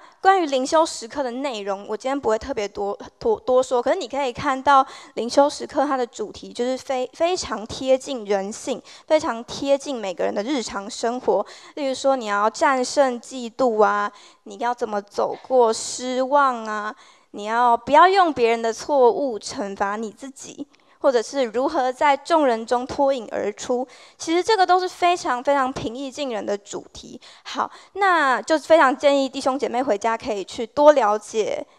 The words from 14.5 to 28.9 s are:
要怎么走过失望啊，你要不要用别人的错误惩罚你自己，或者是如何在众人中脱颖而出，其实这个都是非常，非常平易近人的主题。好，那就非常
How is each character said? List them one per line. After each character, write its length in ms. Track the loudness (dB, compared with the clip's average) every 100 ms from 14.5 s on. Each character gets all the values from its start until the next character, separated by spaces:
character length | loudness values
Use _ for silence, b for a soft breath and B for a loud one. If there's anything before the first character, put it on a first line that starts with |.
| -6
要 140 | -4
怎 160 | -4 -4
么 140 | -6
走 340 | -6 -4 -4 -4 0
过 240 | 4 4
失 500 | 2 -6 -8 -4 -2
望 420 | 2 2 2 0
啊， 300 | -6 -6 -8 -10 b b b
你 100 | -12 -4
要 300 | 2 2 2
不 140 | 4
要 180 | 6 8
用 240 | 6 2
别 180 | 2 2
人 120 | 2
的 100 | -2
错 380 | -4 0 4 4
误 300 | 4 -2 -6
惩 340 | -10 -8 -6
罚 220 | -4 -4 -4
你 120 | -8
自 220 | -12 -18
己， 380 | -18 -18 -14 -16 b b b
或 120 | 2
者 100 | 2
是 220 | 0 -2
如 240 | -2 0 0
何 240 | 0 -2
在 240 | 2 2 2
众 280 | 2 2
人 220 | 2 0 0
中 180 | -2
脱 280 | -2 0 0
颖 160 | 0 -4
而 220 | -6 -6
出， 340 | -6 -4 -4 -4 B B B
其 180 | -2
实 80 | -2
这 140 | 2 2
个 100 | 4
都 140 | 2
是 80 | 0
非 280 | 0 0 0
常， 260 | -2 -4
非 120 | 0
常 180 | 0 0
平 240 | -4 -8 -8
易 140 | -10
近 200 | -8 -6
人 140 | -6
的 140 | -4 -6
主 260 | -6 -14 -14
题。 280 | -20 -18 -20 B B
好， 260 | -10 -6 -6 B B
那 500 | -2 2 2 2 0
就 160 | 0 0
非 180 | 4 6
常 180 | 6